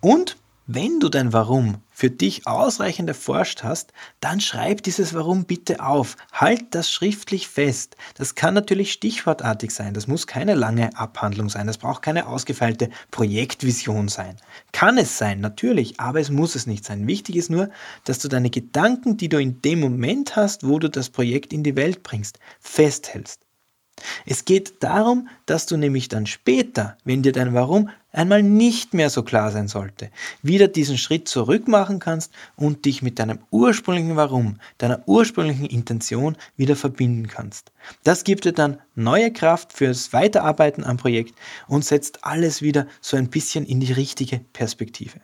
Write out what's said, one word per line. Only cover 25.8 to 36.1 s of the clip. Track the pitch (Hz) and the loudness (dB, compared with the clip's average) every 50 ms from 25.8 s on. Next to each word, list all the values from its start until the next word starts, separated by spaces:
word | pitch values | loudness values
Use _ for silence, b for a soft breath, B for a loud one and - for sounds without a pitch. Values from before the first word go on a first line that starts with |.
| 147 143 135 131 123 - | 2 2 0 0 -2 -2
dann | - 110 107 | -4 -4 -4
später, | 104 - - _ - 247 262 247 254 - - 107 104 - _ _ | -4 -6 -4 _ 2 2 2 2 0 -2 -4 -4 -4 -6 _ _
wenn | 131 127 135 131 | -2 0 2 4
dir | 139 | 2
dein | 131 135 127 123 120 | 4 4 0 2 2
Warum | 123 123 131 165 208 214 208 B B B _ | 2 2 4 4 2 2 2 B B B _
einmal | _ - 160 180 202 208 208 | _ -2 2 4 6 6 6
nicht | 202 208 214 233 240 226 233 - - - | 6 6 6 6 6 4 0 -6 -2 0
mehr | 180 156 143 | 2 2 2
so | - - 113 | 2 -2 -4
klar | - - 110 107 107 104 | 2 2 2 2 2 -2
sein | 107 104 101 | -2 -4 -4
sollte, | - 104 98 98 - - - 107 B B B B B B B | -4 -6 -8 -8 -10 -12 -16 -16 B B B B B B B
wieder | 139 175 196 202 | 2 6 6 6
diesen | 190 190 165 151 139 143 120 | 6 6 2 0 0 0 -2
Schritt | - - 156 165 165 - | -2 -2 -2 -2 -2 -4
zurück | - 135 117 107 151 220 226 - | -2 -2 2 2 2 2 2 4
machen | 220 208 196 180 202 185 | 4 4 4 2 -2 -4
kannst | - - 165 160 160 - B B B B B | -2 -4 -4 -4 -4 -10 B B B B B
und | - 143 151 147 143 - | -2 0 0 0 0 -2
dich | 143 135 - 131 | -2 -2 0 -4
mit | 123 120 - | -4 -2 -2
deinem | 113 110 110 - - _ - | -4 -4 -4 -8 -8 _ 2
ursprünglichen | 214 240 247 220 - - - 180 175 165 165 165 | 4 4 6 4 2 0 -2 -2 0 0 0 2
Warum, | 156 151 139 131 127 120 107 101 104 B B B B | 2 2 2 2 0 0 0 -2 -6 B B B B
deiner | - 120 123 - - | -2 0 0 -2 2
ursprünglichen | - 190 220 233 220 226 - 165 156 147 131 139 | 4 6 6 6 4 2 -2 0 0 0 -2 -4
Intention | 139 127 120 110 - 117 113 - - | -4 -2 -4 -2 -2 -4 -4 -4 -4